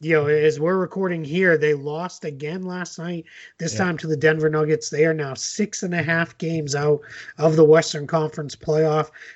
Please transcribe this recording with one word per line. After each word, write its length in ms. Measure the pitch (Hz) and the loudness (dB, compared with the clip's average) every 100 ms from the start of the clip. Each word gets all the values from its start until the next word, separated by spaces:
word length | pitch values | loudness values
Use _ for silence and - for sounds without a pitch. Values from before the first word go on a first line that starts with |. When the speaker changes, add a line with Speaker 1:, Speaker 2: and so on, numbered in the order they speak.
Speaker 1:
you 120 | 156 156 | 0 2
know, 100 | 147 | 2
as 340 | 151 156 147 | 4 2 2
we're 160 | 160 190 | 0 0
recording 480 | 180 190 185 170 | -2 -4 -4 -4
here, 320 | 147 175 185 156 | -4 2 4 4
they 200 | 151 143 | 2 0
lost 500 | 143 151 180 - 160 | -4 -8 -8 -10 -12
again 380 | 139 151 185 | -10 -8 -8
last 340 | 185 180 170 - | -8 -10 -10 -10
night, 280 | 170 170 - - - _ | -8 -8 -12 -20 -20 _
this 140 | 165 | -6
Speaker 2:
Yeah. 120 | 113 185 | -2 -2
Speaker 1:
time 120 | 165 | -2
to 80 | 160 | -4
the 100 | 151 | 0
Denver 320 | 156 156 156 | 2 2 2
Nuggets. 400 | 156 156 151 - | 2 0 -2 -2
They 160 | 147 160 | 0 2
are 80 | |
now 220 | 160 139 131 | 0 -4 -8
six 480 | - - 208 - | -8 -4 -4 -4
and 100 | 185 | -4
a 80 | 175 | -2
half 340 | 151 165 170 - | 0 -2 -2 -4
games 340 | 165 165 143 | -4 -4 -4
out 280 | 143 147 147 - - - - | 0 2 0 -2 -18 -18 0
of 180 | 160 156 | 2 6
the 80 | |
Western 440 | 156 160 - 156 143 | 8 8 4 -6 -2
Conference 480 | 160 156 156 143 - | -2 -2 -4 -10 -8
playoff, 560 | - 156 156 151 151 - - | -2 2 2 2 -2 -10 -20